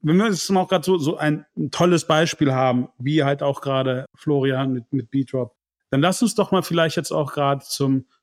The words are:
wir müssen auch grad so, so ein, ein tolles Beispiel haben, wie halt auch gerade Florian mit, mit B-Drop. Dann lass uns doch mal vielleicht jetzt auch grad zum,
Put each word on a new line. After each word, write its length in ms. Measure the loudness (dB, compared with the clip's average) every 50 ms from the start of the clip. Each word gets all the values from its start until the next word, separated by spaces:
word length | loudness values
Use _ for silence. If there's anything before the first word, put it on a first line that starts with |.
| 0
wir 120 | 2 2
müssen 420 | 4 4 2 0 -2 -2 0 0
auch 120 | 0 2 2
grad 160 | 0 0 2
so, 140 | 2 0 0
so 180 | 0 -2 -2
ein, 300 | 0 0 -2 -2 -2 -6 _ _
ein 140 | -6 -6 -6
tolles 340 | 0 2 2 4 4 2 2
Beispiel 480 | 2 2 2 2 0 0 0 0 0 2
haben, 360 | 2 2 2 2 0 -2 -4 _ _
wie 240 | -6 -2 0 0 2
halt 180 | 0 0 0
auch 200 | -2 -4 -4 -4
gerade 460 | -4 -2 -2 0 0 -2 -2 -4 -6 -12 _
Florian 560 | _ -4 -2 0 0 2 0 0 0 -2 -2 -4
mit, 200 | -4 -6 _ -6
mit 180 | -6 -6 -2 -2
B-Drop. 420 | -4 -4 -2 -2 -6 -6 -6 _ _ _ _ _ _ _ _
Dann 100 | 0 2
lass 200 | 2 2 2 2 0
uns 120 | 0 2
doch 160 | 0 -2 0
mal 120 | 0 -2 0
vielleicht 340 | 0 0 0 0 2 0
jetzt 160 | -4 -6 -4 -2
auch 200 | -4 -4 -2 -2
grad 320 | -2 0 0 0 -2 -4
zum, 420 | -10 -6 -2 0 0 0 0 -2 _ _ _